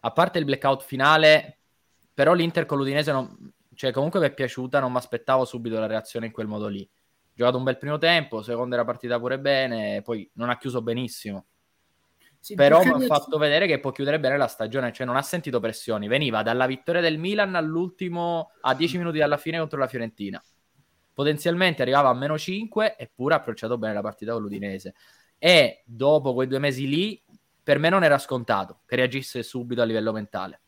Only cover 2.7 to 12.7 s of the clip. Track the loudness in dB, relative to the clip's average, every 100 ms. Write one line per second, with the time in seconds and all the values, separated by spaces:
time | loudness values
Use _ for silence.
2.7 | -2 0 0 0 -2 -4 -14 -20 _ _
3.7 | -6 -4 -2 -2 2 0 0 -6 -4 -2
4.7 | 0 0 -2 -4 -8 0 2 2 -4 -4
5.7 | -4 -2 -4 -6 -8 -8 -8 -8 -6 -6
6.7 | -8 -12 _ _ _ _ 0 2 2 -2
7.7 | -2 -4 0 2 2 0 -8 -6 -4 -2
8.7 | -2 -2 -4 -4 -4 -2 -4 0 0 0
9.7 | -2 -4 -6 -6 -8 -8 -8 -6 -6 -4
10.7 | -6 -4 -6 -6 -10 -12 -12 _ _ _
11.7 | _ _ _ _ _ _ _ -14 4 8